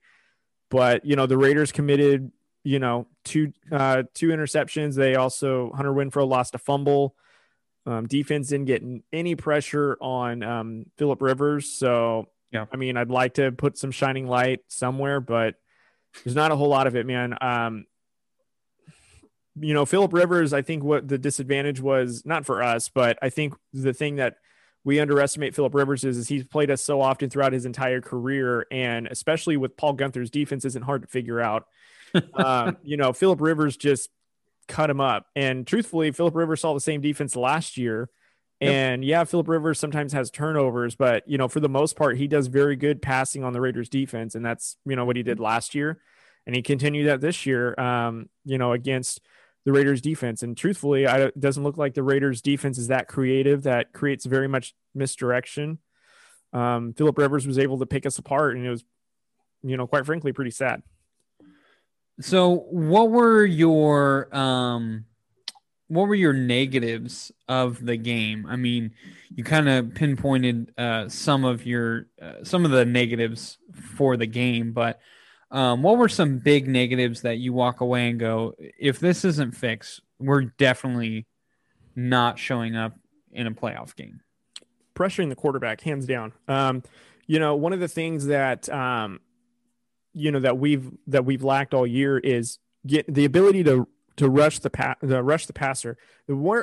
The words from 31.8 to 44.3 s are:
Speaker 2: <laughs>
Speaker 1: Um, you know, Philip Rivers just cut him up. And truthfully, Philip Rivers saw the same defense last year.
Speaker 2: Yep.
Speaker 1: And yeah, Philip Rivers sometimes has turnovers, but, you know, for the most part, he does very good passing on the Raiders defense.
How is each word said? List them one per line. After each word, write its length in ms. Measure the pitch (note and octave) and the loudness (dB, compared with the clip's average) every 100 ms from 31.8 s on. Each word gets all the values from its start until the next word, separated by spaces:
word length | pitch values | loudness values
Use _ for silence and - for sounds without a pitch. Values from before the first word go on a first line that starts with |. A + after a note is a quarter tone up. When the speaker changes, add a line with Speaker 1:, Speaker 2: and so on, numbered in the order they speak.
| _ - - | _ -20 -2
Speaker 2:
<laughs> 200 | F3+ - - | -2 -2 -2
Speaker 1:
Um, 420 | C3+ B2+ A#2 - | 2 2 0 -4
you 120 | C#3+ D3 | -6 0
know, 160 | C3 | 0
Philip 300 | B2 F#3+ D#3+ | 4 2 4
Rivers 340 | D#3 D#3 D3+ C3 | 2 2 0 0
just 360 | C#3+ C3 - _ _ _ _ _ - | 0 0 -2 _ _ _ _ _ -10
cut 200 | - D#3 | -2 0
him 140 | C#3 | 2
up. 240 | C3+ G#2 - C#3 | 0 0 -4 -2
And 300 | C3+ B2+ A#2+ | -2 -2 -2
truthfully, 460 | A3+ A3 D#3+ D#3 | -2 -2 0 -2
Philip 240 | C#3 E3+ E3 | 0 0 0
Rivers 260 | D#3+ D#3 | -2 0
saw 140 | E3 C#3+ | -2 -2
the 40 | |
same 220 | D#3 D3 | -2 -2
defense 340 | D3 C#3+ C#3 B2 | -2 -4 -6 -2
last 400 | B2 D#3 - - | 0 0 -4 -6
year. 340 | A#2+ A2 B2 _ _ _ _ - | -4 -4 -8 _ _ _ _ -2
Speaker 2:
Yep. 100 | C#3 | 0
Speaker 1:
And 320 | C#3 C3 B2+ | 2 0 -2
yeah, 200 | C3+ E3 | 0 0
Philip 240 | D#3+ F3 D#3 | 2 0 0
Rivers 320 | E3 D#3 D3+ | 0 0 -2
sometimes 340 | D3+ D3+ D3 | -4 -4 -4
has 160 | C#3+ B2 | -4 -6
turnovers, 640 | - D3+ D#3 C3 A#2+ A#2+ - | -6 -2 0 0 0 -4 0
but, 320 | C3 A2+ - | 2 2 0
you 120 | C#3 | -2
know, 80 | B2+ | 0
for 120 | D#3 | 0
the 80 | D3 | 0
most 260 | C3+ D3 - | 2 0 2
part, 220 | D3 A#2+ | 0 2
he 100 | C#3+ | 0
does 200 | D3 B2+ | 0 2
very 280 | C3+ C#3+ C3+ | 2 2 2
good 260 | C#3+ D3 | 0 0
passing 420 | - C3 C3 C#3 | 0 0 0 -4
on 80 | B2+ | -6
the 60 | A#2+ | -2
Raiders 300 | B2+ B2 A#2 | -2 -4 -4
defense. 460 | C3+ C#3 A#2 A2+ | -4 -4 -6 -8